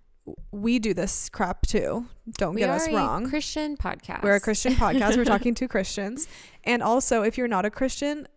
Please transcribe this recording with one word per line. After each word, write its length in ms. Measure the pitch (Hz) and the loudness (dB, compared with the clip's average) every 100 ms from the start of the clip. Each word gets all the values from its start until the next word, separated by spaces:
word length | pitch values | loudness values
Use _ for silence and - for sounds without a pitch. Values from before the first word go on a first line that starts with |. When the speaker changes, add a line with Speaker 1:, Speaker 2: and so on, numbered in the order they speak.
| _ _ - | _ _ -16
Speaker 1:
"W-, 100 | - - | -14 -12
we 280 | 208 226 247 | -4 0 2
do 140 | 214 | 2
this 360 | 180 180 - - | 0 0 -2 -4
crap 380 | - 180 180 - | -2 -2 0 0
too. 400 | 202 73 226 240 - 226 - | 2 0 -4 -6 -14 -10 -4
Don't 180 | 196 208 | -2 0
Speaker 2:
We 60 | |
Speaker 1:
get 80 | 233 | 2
us 180 | 294 320 | 2 2
Speaker 2:
are 40 | |
a 40 | 208 | 2
Speaker 1:
wrong." 340 | 131 151 254 | 0 -2 -2
Speaker 2:
Christian 460 | 294 - 302 302 285 | -4 -4 -4 -4 -4
podcast. 480 | 190 - - - | -6 -6 -10 -2
Speaker 1:
We're 120 | 202 202 | 2 4
a 40 | |
Christian 340 | 220 214 254 262 | 2 0 2 4
podcast. 420 | 208 262 214 247 | 4 4 4 4
We're 80 | 240 | 4
Speaker 2:
<laughs> 100 | 202 | 2
Speaker 1:
talking 180 | 240 233 | 2 -2
to 120 | 254 | -2
Christians. 600 | 208 185 - 202 262 - - - - | -2 -2 -4 -6 -6 -10 -14 -20 -8
And 180 | - 240 | -2 0
also, 420 | 214 254 - 226 | 2 2 2 2
if 140 | 214 254 | 2 0
you're 100 | 240 | 0
not 180 | 190 208 | 0 0
a 40 | |
Christian 580 | - 262 - 285 302 269 | -2 -2 -2 -4 -4 -10